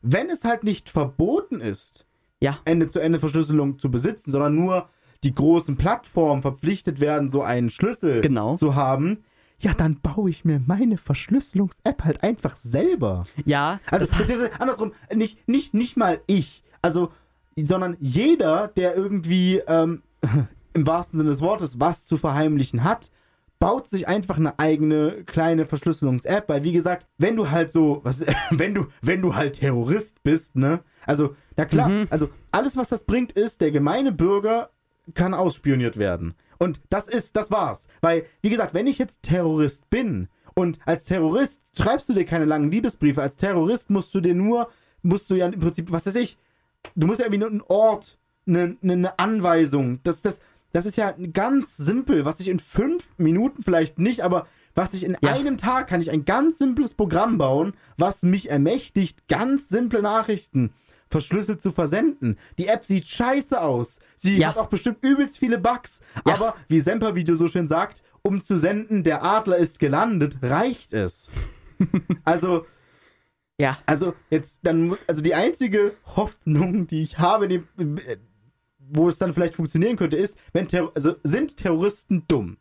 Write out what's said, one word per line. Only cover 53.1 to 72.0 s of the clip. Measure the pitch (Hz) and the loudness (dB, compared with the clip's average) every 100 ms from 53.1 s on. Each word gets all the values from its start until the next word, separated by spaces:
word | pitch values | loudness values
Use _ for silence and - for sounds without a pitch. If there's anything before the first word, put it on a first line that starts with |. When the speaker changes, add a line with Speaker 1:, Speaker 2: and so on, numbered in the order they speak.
| - | 0
Speaker 1:
Minuten | 160 175 254 - | 2 2 0 -2
vielleicht | 208 175 160 - | 0 2 0 0
nicht, | 196 233 | -2 0
aber | 180 180 - _ _ | 0 -2 -4 _ _
was | - 185 | -4 -4
ich | 190 | -4
in | 180 180 | -6 0
Speaker 2:
Ja. | - | 0
Speaker 1:
einem | 262 285 254 | 0 -2 -2
Tag | 214 254 262 | 0 -2 0
kann | 180 | -2
ich | 160 | 0
ein | 156 147 | -2 0
ganz | 214 311 320 | 2 2 2
simples | 277 240 254 | 0 0 -2
Programm | - 202 165 226 214 | -2 0 2 2 2
bauen, | 139 135 185 - _ - | 2 2 0 -4 _ -2
was | 175 - | -2 2
mich | 180 190 - | 0 0 0
ermächtigt, | 143 143 254 - - 185 - _ | 2 2 0 -2 -2 -2 -4 _
ganz | - 240 277 - | -2 0 -2 0
simple | 233 240 220 | -2 0 0
Nachrichten | 208 220 220 202 - 135 117 _ _ _ _ | 0 0 0 -4 -2 -2 -2 _ _ _ _
verschlüsselt | 160 - 190 214 202 | -4 -2 -2 -2 -4
zu | 190 | -2
versenden. | - 156 190 311 285 123 104 - - | -2 -2 0 0 0 -4 -4 -8 -6
Die | 180 | 0
App | 226 | 0
sieht | - 196 - | 0 -2 -2
scheiße | - 240 277 277 247 | -4 0 0 0 -2
aus. | 160 123 120 - _ | 0 -2 -4 -10 _
Sie | _ 185 196 | _ 0 2
Speaker 2:
Ja. | 156 | 2
Speaker 1:
hat | 156 | 0
auch | 220 | -4
bestimmt | 196 247 220 | -2 -2 0
übelst | 269 277 277 - | 2 2 0 -2
viele | 247 226 | -2 0
Bugs. | 180 247 - - - - | 0 -2 -10 -20 -16 -2
Speaker 2:
Ja. | - | 0
Speaker 1:
Aber | 190 226 - - | 0 -2 -4 0
wie | 160 | 2
Semper-Video | 151 220 214 180 165 | 2 0 -2 -2 0
so | 165 165 | 2 2
schön | 185 160 | 0 0
sagt, | 160 202 - _ _ | -2 -2 -8 _ _
um | - 190 | -2 -2
zu | - 185 | 0 0
senden, | 160 208 220 214 | 0 -2 -2 0
der | 160 151 | 0 0
Adler | 170 214 214 175 | 0 0 2 2
ist | 165 - | 0 0
gelandet, | 147 190 226 196 143 135 | 0 2 0 2 0 -2
reicht | 127 147 247 240 - | -2 0 0 -4 -6
es. | 110 92 - - - - - - - | -4 -4 -6 -12 -8 -8 -10 -20 -4
Speaker 2:
<laughs> | 185 185 | -2 -2